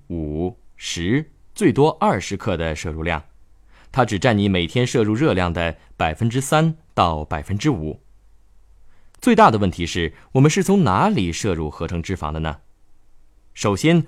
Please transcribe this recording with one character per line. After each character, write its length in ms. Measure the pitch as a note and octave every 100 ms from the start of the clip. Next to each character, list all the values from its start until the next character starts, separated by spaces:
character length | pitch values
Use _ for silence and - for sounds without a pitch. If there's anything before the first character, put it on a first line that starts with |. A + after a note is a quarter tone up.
| -
五、 500 | E2 D2+ D2+ F2+ - -
十， 560 | - - E2+ F2+ C#3 D#3 _ -
最 160 | - F3
多 200 | B2 D#3 -
二 200 | G#3 G#2+
十 160 | -
克 220 | G2+ - E2
的 180 | E2
摄 160 | D#2+ E2
入 100 | D#2+
量， 220 | E2+ D#2 - - - - _ - -
它 120 | B2+
只 160 | A#2+ G2
占 180 | B2+ G2+
你 120 | G2+
每 180 | F2+ E2+
天 180 | B2
摄 180 | B2 C3
入 120 | G#2+
热 180 | A2 D#3
量 200 | F#2 F2
的 240 | E2+ E2 - -
百 180 | - E2
分 160 | D#2 A2+
之 120 | C3
三 340 | - D#3 D#3+ D#3+ _
到 300 | - F2 D#2
百 180 | D#2+ D#2
分 160 | D2+ G2+
之 120 | D3+
五。 320 | G2 D#2 - - - - - _ - - - - - - -
最 160 | B3
大 140 | A3 F#3+
的 80 | G#2+
问 140 | F#2+
题 120 | F2
是， 300 | E2 F2+ D#2+ - -
我 60 | C3
们 100 | D3+
是 120 | G3
从 220 | F#3 G3+
哪 260 | B2 G2 G3+
里 240 | D#3+ F2
摄 220 | - G#2
入 160 | D#2+ D2+
合 160 | - D#2+
成 160 | E2+
脂 120 | E2
肪 160 | F2+ D2+
的 100 | D#2
呢？ 180 | D#2 D2+ - _ - - - - - _ -
首 200 | - G#2+
先， 300 | G2 D#3 E3+